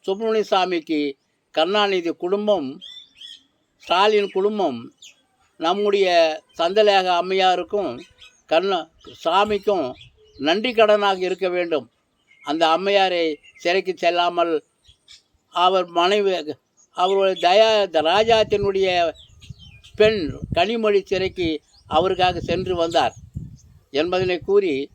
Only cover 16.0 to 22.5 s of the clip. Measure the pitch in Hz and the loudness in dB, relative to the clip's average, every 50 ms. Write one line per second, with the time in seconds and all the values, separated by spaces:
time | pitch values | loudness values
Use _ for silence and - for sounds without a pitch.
16 | 175 180 202 208 202 196 185 170 151 151 151 _ _ _ _ _ _ _ _ - | 2 2 2 2 0 0 -2 -2 -6 -10 -12 _ _ _ _ _ _ _ _ -2
17 | 185 185 196 196 196 190 190 170 170 175 185 214 220 226 220 214 202 185 160 160 | 0 0 2 2 2 0 0 0 2 4 6 6 6 4 4 0 0 0 0 0
18 | 151 160 180 208 226 226 226 220 214 214 214 202 202 196 190 190 190 185 180 175 | 0 2 2 2 2 2 2 2 2 0 0 -2 -2 -2 0 0 0 0 2 0
19 | 170 160 - - - _ - - - - - - - - - - _ - - - | 0 -2 -4 -8 -20 _ -20 -20 -20 -20 -20 -20 -20 -20 -20 -20 _ -20 2 2
20 | 214 214 220 208 160 135 127 - - - - 165 180 202 233 233 220 214 202 196 | 4 4 4 0 -4 -6 -8 -10 -10 -4 -2 0 0 0 0 -2 0 2 2 2
21 | 185 - 196 185 185 190 - 185 175 160 156 147 _ _ _ _ _ - 147 160 | 0 0 -4 -2 -2 -4 -4 -4 -4 -4 -4 -6 _ _ _ _ _ -2 0 0
22 | 180 190 185 175 180 180 175 170 - - | 0 0 0 0 0 0 0 -4 -4 -4